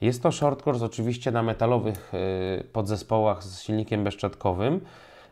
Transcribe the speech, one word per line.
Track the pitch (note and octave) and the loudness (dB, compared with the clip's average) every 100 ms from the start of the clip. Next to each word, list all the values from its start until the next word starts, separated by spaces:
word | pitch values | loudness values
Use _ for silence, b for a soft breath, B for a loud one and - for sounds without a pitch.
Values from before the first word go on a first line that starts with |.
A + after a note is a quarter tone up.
Jest | A2+ B2 | 0 2
to | E3 | 2
Short | D#3+ D3 C#3 D3+ | 2 2 2 0
Course | B2 A2+ | 0 -2
oczywiście | - A2+ A#2+ C3 | -2 -2 -2 -2
na | A#2 | 0
metalowych, | A2+ G#2+ A#2 A#2+ G#2 G2 - | 0 2 2 2 0 -4 -6
y, | F#2 F#2+ F#2 F#2 F#2 - | -4 -2 -2 -2 -4 -4
podzespołach | A2+ G2 G#2 - A2 G#2+ F#2 | -4 -2 -2 0 2 4 2
z | F#2+ F#2+ | -4 -10
silnikiem | - G#2+ G#2 G#2+ | -2 -2 0 0
bezszczotkowym, | G2+ - G2+ - G2 F2+ A2+ F#3 - B B B B | 0 -2 -4 -2 0 2 2 0 -4 B B B B